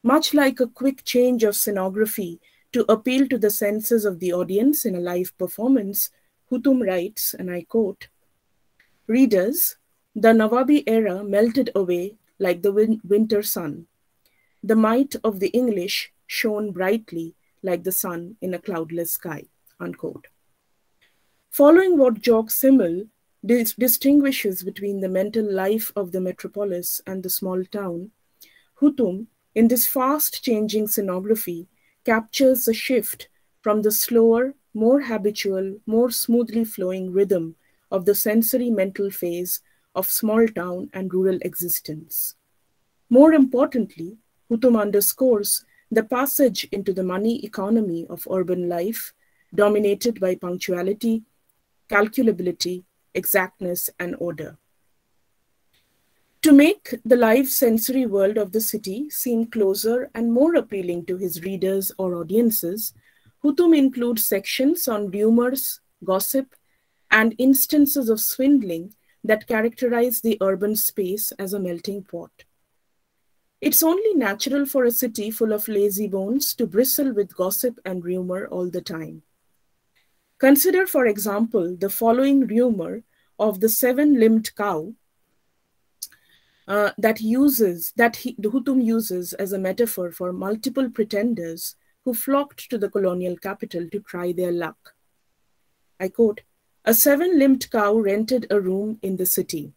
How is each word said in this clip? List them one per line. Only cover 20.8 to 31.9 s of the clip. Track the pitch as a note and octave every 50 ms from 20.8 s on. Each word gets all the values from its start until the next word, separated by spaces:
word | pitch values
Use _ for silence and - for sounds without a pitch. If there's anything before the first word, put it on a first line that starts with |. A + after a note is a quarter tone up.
| _ _ _ _ _ _ _ _ _ _ _ _ _ _
Following | - - C#4+ D4 E4 F4+ F#4+ F#4 F4+ D4
what | C4+ B3 A3+ -
Jock | - A#3+ A3+ A3 A3 A3
Simmel | - - - C4+ C4+ B3+ G3+ E3+ E3+ F3+ G#3+ - _ _ _ _ _ _ -
dis-, | G3 A#3+ B3 A3+ A3 -
distinguishes | - B3 B3 - - - C#4 C#4+ D4 C#4 C#4 C4 - - G#3 F#3 -
between | F3+ F#3+ - - G3 G3+ G3 G3
the | F#3+ F#3
mental | F#3 F#3 G3 G#3+ A3 A3+ G#3+ G#3
life | F#3+ F#3+ F#3+ G3 G#3+ A3 G#3+ - _
of | G#3 G3 F3
the | F3 F#3
metropolis | F#3 F3+ F#3 - - - _ G3+ G#3 G3+ F3+ F3 F3 - - - _
and | F#3+ F#3+ F#3+
the | F#3 F#3
small | - - G3 F#3 F#3 F#3 F#3
town, | _ - G#3 G3+ F#3 E3+ E3+ F#3 A3 _ _ _ _ _ _ - _ _ _ _ _ _ _
Hutum, | C#4 D4 C#4 C4 A#3 F#3 F#3 G3 A3+ _ _ _ _ _ _
in | G#3+ A#3 A3+
this | B3 A#3+ -
fast-changing | - - C4+ B3+ C4 D4 D4+ - - - - - C4 A3+ G#3+ G#3+ G#3 G3+ G#3+ G#3+
scenography, | G#3 - A3+ G3+ F#3+ F3+ F#3 F#3+ G#3 A3 G#3+ - F3+ F3 E3 F3+ _ _ _ _ _